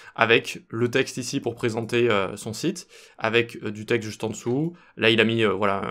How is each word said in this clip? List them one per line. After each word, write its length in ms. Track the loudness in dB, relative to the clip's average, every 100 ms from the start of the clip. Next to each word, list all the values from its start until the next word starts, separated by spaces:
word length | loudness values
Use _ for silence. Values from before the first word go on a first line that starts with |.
| -8
avec 480 | 0 4 4 2 -12 -8
le 200 | -2 0
texte 280 | 0 -2 -4
ici 240 | -6 -4
pour 160 | -4 -2
présenter, 520 | -4 -2 -2 2 2
euh, 280 | 2 0 -6
son 160 | -10
site, 340 | -4 -4 -4 -10 -20 -20 -6
avec, 400 | 0 2 0 -4
euh, 80 | -8
du 140 | -6 -2
texte 200 | -2 -2
juste 160 | -6
en 60 | -6
dessous. 460 | -6 -4 -2 -2 -6 -16 0
Là, 140 | 2
il 100 | 4
a 40 |
mis, 180 | 4 4
euh, 100 | 2
voilà, 380 | 2 0 0 -4